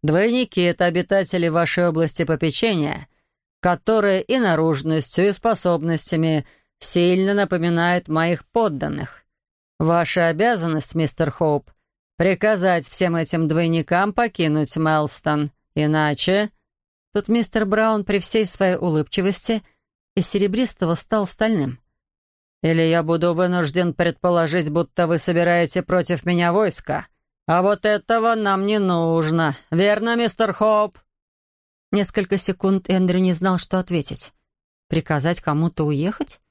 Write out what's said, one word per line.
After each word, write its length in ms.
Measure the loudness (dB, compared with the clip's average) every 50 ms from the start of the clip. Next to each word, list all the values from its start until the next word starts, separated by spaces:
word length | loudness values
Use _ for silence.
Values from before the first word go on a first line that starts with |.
| 0
Двойники — 580 | 2 2 2 2 2 2 0 -2 -2 0 0
это 240 | 0 0 2 2 0
обитатели 640 | 0 0 -2 -2 0 0 0 0 0 -2 0 0 0
вашей 400 | 0 0 0 0 0 0 0 0
области 380 | 0 0 -2 -2 -2 -4 -2
попечения, 800 | -2 0 0 0 -2 0 0 0 0 0 0 -2 -2 -4 -8 -12 _ _ _ _ _ _ _ _ _ _ _
которые 600 | 0 0 0 0 _ 0 2 2 2 2 0 0
и 160 | 0 0 0 0
наружностью, 920 | 2 2 2 2 2 0 0 0 -2 -2 -2 -2 -2 -2 -2 0 0 0
и 40 |
способностями 1120 | 0 0 0 0 0 0 0 0 0 0 0 -2 -2 -2 -2 -2 0 0 0 2 0 -2 -2 -6 -18 _ _ _ _ _
сильно 560 | -4 0 2 2 2 2 2 2 2 0 0
напоминают 760 | 0 0 0 -2 -2 0 0 0 2 2 2 0 0 -2 -2
моих 380 | -2 0 0 0 -2 -4 -6
подданных. 760 | _ _ 0 0 0 -2 -4 -6 -6 -6 -8 -10 -12 -14 -20 _ _ _ _ _ _ _ _ _ _ _ _
Ваша 480 | 0 2 2 2 0 0 0 0 2 0
обязанность, 680 | 2 2 0 0 0 0 -2 -2 -2 -2 -4 -4 -2
мистер 380 | -2 -2 -2 -2 -2 -4 -4
Хоуп, 400 | -2 -2 0 0 0 -2 -4 -8 -20 _ _ _ _ _ _ _ _ 0
приказать 720 | 0 0 2 2 2 0 2 2 2 2 2 0 -2 -4
всем 280 | -4 -2 0 0 0
этим 320 | -2 -2 -2 -2 0 0 0
двойникам 680 | 0 0 2 2 0 0 0 0 0 0 0 0 0
покинуть 600 | -2 -2 -2 0 -2 -2 0 0 0 -2 -2 -2 0
Мелстон, 760 | 0 2 2 2 0 -2 -4 -4 -2 -2 -2 -2 -2 -4 _ _ _ _ _
иначе». 760 | -2 0 2 2 2 2 0 0 -2 0 0 0 0 0 -2 _ _ _ _ _ _ _ _ _ _ _ _ _
Тут 160 | -6 -2 0
мистер 360 | 0 0 0 0 -2 -2 0
Браун 380 | 0 2 2 2 2 0 0 -2
при 160 | -2 -2 -2
всей 260 | -2 0 0 0 0
своей 300 | 0 -2 0 0 0 0
улыбчивости 880 | 0 -2 0 0 0 -2 -2 -4 -2 -2 0 -2 -2 -2 -2 -4 -4 -4 _ _ _ _ _ _ _ _ _ _
из 140 | -2 0 0
серебристого 640 | 0 0 0 0 0 0 -2 -2 -2 _ -2 -2 -2
стал 320 | -2 -2 _ -2 -2 0
стальным. 540 | -2 -2 -2 0 0 0 0 -2 -4 -6 -10 _ _ _ _ _ _ _ _ _ _ _ _ _ _ _ _
«Или 220 | -2 0 2 2 2
я 180 | 2 2 2
буду 320 | 2 0 0 0 2 0 0
вынужден 600 | 0 0 0 0 0 -2 -2 0 0 -2 -2 0
предположить, 720 | -2 -2 -2 -2 _ -2 0 2 2 0 0 0 -2 -2 0
будто 380 | -2 -2 -2 -2 _ -2 0 0
вы 100 | 0 0
собираете 640 | 0 0 0 2 2 2 2 2 0 0 -2 -4
против 440 | -4 0 -2 -2 0 0 -4 -4 -2
меня 280 | -2 0 2 2 2 2
войско. 540 | 2 0 0 -2 -4 -6 -6 -8 -8 -8 -12 _ _ _ _ _ _ _ 0
А 140 | 0 2
вот 240 | 2 2 0 0 0
этого 480 | 0 0 0 0 0 0 2 2 2 0
нам 320 | 0 0 0 0 0 0
не 140 | 0 0 0
нужно. 760 | 0 0 0 0 2 2 2 0 0 0 0 2 0 0 -2 -4 _ _
Верно, 460 | 0 0 2 2 2 0 0 0 0
мистер 360 | 0 0 -2 0 0 -2 -2
Хоуп?» 460 | 0 0 2 2 2 2 0 -2 _ -14 _ _ _ _ _ _ _ _ _ _ _ _ _ _ _ _ _ _
Несколько 480 | -2 0 0 0 0 -2 -2 -2 -2 -2
секунд 500 | -2 -2 -4 -2 0 0 0 0 0 0
Эндрю 300 | 0 2 2 2 2 2
не 140 | 2 2 0
знал, 260 | 0 0 0 0 -2
что 180 | -2 -2 -4 -4
ответить. 560 | -4 -2 -4 -4 -4 -4 -6 -6 -8 -8 _ _ _ _ _ _ _ _ _ _ _ _
Приказать 540 | -4 -4 -2 -2 -2 0 0 -2 -2 -2
кому-то 440 | -2 -2 -2 0 0 -2 -2 -2 -2
уехать? 560 | -2 -2 -2 -2 -4 -4 -6 -8 -10 -10 _ _ _